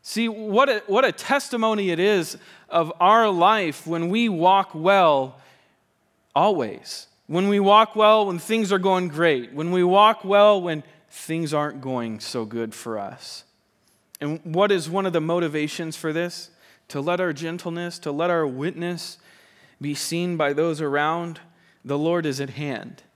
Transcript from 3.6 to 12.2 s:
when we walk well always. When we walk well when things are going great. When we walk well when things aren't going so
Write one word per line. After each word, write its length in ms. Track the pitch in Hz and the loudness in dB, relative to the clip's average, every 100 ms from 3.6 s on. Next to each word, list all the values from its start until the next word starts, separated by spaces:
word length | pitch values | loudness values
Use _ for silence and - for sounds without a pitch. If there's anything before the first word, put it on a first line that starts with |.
| 175 139 - | -2 -6 -6
when 240 | 165 170 | -4 -2
we 180 | 214 233 | 0 0
walk 440 | 175 175 196 190 | 2 4 4 0
well 680 | 160 170 196 170 139 131 127 _ _ _ _ _ _ _ _ _ 139 | -2 2 4 6 4 0 -10 _ _ _ _ _ _ _ _ _ 2
always. 720 | 190 185 113 - - - - _ - | 2 2 -2 -6 -14 -16 -16 _ -6
When 200 | 160 196 | -2 2
we 140 | 202 | 4
walk 340 | 196 208 220 214 | 6 8 6 4
well 300 | 214 220 202 | 6 6 4
when 120 | 175 | -4
things 360 | - 226 202 | -2 -2 0
are 40 | 196 | 2
going 300 | 190 185 180 | 2 2 0
great. 460 | 147 170 135 120 | 0 2 2 -2
When 180 | 143 165 | -6 -2
we 100 | 180 | 2
walk 440 | 180 196 214 220 190 | 4 6 6 4 2
well 360 | 202 208 202 | 6 6 4
when 220 | 175 156 - _ _ | 0 -6 -8 _ _
things 440 | - - 160 156 | -18 -6 -4 -2
aren't 260 | 151 147 135 | -2 -2 -6
going 400 | 135 127 117 | -6 -6 -6
so 240 | 107 | -8